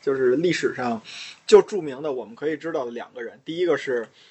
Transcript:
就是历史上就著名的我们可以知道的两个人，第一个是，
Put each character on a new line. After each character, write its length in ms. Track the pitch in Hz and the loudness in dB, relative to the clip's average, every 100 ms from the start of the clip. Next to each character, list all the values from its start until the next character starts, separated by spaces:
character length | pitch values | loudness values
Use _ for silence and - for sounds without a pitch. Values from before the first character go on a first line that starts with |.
就 140 | - | -2
是 220 | 135 127 131 | 2 4 4
历 160 | 175 | 2
史 200 | 156 127 | 0 -2
上 280 | - 127 113 - - - - - | -2 -4 -4 -8 -16 -18 -16 6
就 140 | 208 | 6
著 220 | - 208 | 6 0
名 180 | 156 131 | -6 -6
的 120 | 151 | -6
我 120 | 127 | -6
们 120 | 104 117 | -8 -8
可 120 | 147 | -6
以 80 | 151 | -4
知 160 | 156 | -4
道 120 | 160 | -6
的 80 | 123 | -6
两 200 | 117 - | -8 -12
个 100 | - | -12
人， 180 | 113 92 | -14 -12
第 120 | - 165 | -10 -2
一 100 | 175 | 0
个 100 | 143 | 0
是， 300 | - 120 110 - - | 0 -4 -4 -12 -20